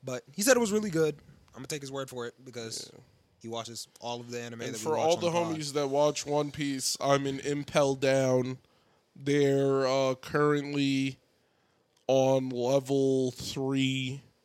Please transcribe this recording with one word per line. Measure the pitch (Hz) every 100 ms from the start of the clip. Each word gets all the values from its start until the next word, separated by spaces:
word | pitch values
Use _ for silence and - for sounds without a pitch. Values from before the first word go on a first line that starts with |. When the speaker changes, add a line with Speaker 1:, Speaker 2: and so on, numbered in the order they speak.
Speaker 1:
But | - 127 -
he | -
said | 202 247
it |
was | 220
really | 208 214
good. | 165 156 147 - - _
I'ma | - 131
take | 151
his | 139
word | 135 131
for | 127 120
it | -
because | 131 120 113 110 -
Speaker 2:
Yeah. | - - _ _ _
Speaker 1:
he | 113
watches | 117 110 113 - _
all | 120 120
of | 120
the | 120
anime | 120 117
Speaker 2:
And | 117
Speaker 1:
that | 113
we |
Speaker 2:
for | 160 156
Speaker 1:
watch |
Speaker 2:
all | 156 170
Speaker 1:
on |
Speaker 2:
the | 170
Speaker 1:
the |
pod. | 170 170 160
Speaker 2:
homies | 147
that | 139 143
watch | 139 147 147 -
One | 147 147
Piece, | 143 143 135 - -
I'm | 139 139 139
in | 135
Impel | 139 143 143 160 139
Down. | 135 139 135 131 127 127 131 _ _ _ _ _
They're, | - 139 143 139 139 139 135 131
uh, | 135 135
currently | 127 - 151 147 147 143 143 139 135 135 131 _ _ _ _ _ _ _ _ -
on | 131 131 135 131
level | 123 120 139 131 139 135 135 131
three | 123 - - 135 135 135 135 131 139 - _